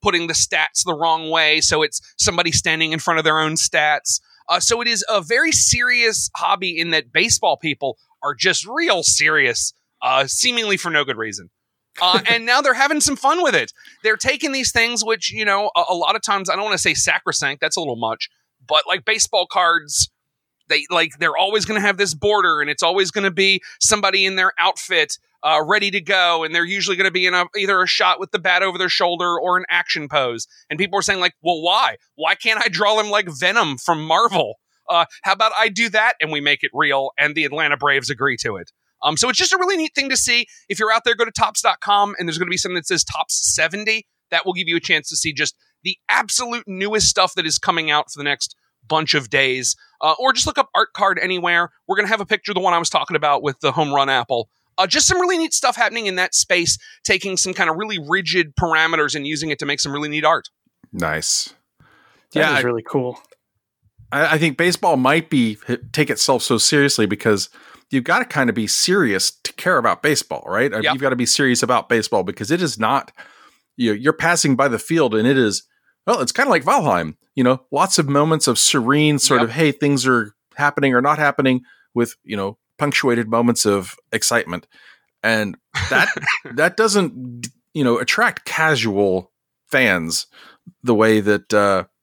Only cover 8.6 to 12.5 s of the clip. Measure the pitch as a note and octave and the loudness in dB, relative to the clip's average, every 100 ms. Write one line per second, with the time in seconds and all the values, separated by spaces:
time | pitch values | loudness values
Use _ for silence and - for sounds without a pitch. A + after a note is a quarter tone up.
8.6 | F#3+ D4 E4 F#3 - - D3+ D3+ B2+ - | -4 -4 -2 0 0 2 2 2 0 0
9.6 | - - _ - B2+ C3 C3+ - B3 A#3+ | -6 -10 _ -6 0 0 0 -2 -2 -2
10.6 | G#3+ F#3+ F3 D3+ C3+ A2+ A2 G2 F2 _ | -2 -2 0 -2 -2 -4 -8 -10 -16 _
11.6 | _ _ _ - F3+ F#3 A3 A#3 A#3 | _ _ _ -2 0 2 2 0 2